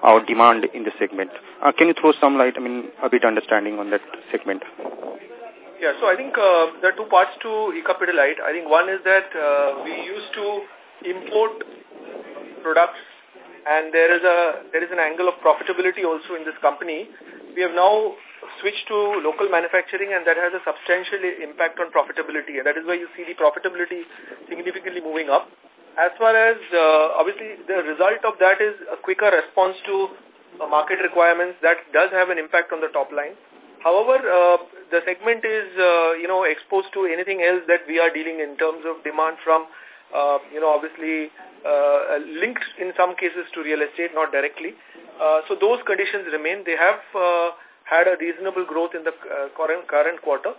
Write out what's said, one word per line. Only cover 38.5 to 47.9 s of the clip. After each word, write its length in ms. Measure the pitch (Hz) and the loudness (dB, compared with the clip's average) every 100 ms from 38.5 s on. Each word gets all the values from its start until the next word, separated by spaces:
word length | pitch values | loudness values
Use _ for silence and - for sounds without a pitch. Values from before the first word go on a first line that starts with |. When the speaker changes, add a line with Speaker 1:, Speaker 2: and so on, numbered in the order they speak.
| 143 | -4
Speaker 2:
terms 280 | 160 160 160 | -4 -4 -10
of 180 | 160 | -10
demand 340 | 151 151 160 160 | -8 -2 -2 -2
from, 220 | 165 160 160 - - - _ | 0 0 0 -18 -20 -20 _
uh, 240 | 135 143 143 - | -2 0 0 -4
you 80 | 147 | -4
know, 80 | 160 | 0
obviously, 600 | 151 156 156 160 160 156 - - - 147 | 0 -2 -10 -6 -6 -8 -14 -20 -12 -2
uh, 560 | 147 143 143 139 147 156 156 | 2 2 2 0 -4 -6 -6
linked 280 | 220 240 - - | -4 -4 -10 -10
in 140 | 180 180 | -8 0
some 180 | 180 180 | 0 0
cases 320 | 180 165 165 | -6 -6 -12
to 80 | - | -10
real 200 | 151 151 | -4 -2
estate, 320 | 147 - 170 | -2 -4 -6
not 180 | 156 156 | -2 -2
directly. 420 | 143 143 - 165 - - - - - | -2 -4 -6 -14 -14 -20 -20 -20 -2
Uh, 220 | 156 156 156 | 2 2 0
so 80 | 190 | 0
those 220 | 202 240 - | 2 0 -2
conditions 440 | 196 196 208 175 | -2 -2 -4 -6
remain. 320 | 151 156 196 175 | -6 -4 -6 -6
They 120 | 160 | 0
have, 240 | 175 202 - | 2 0 -6
uh, 380 | 202 175 175 170 170 - _ | -2 0 0 -2 -6 -20 _
had 200 | - | 0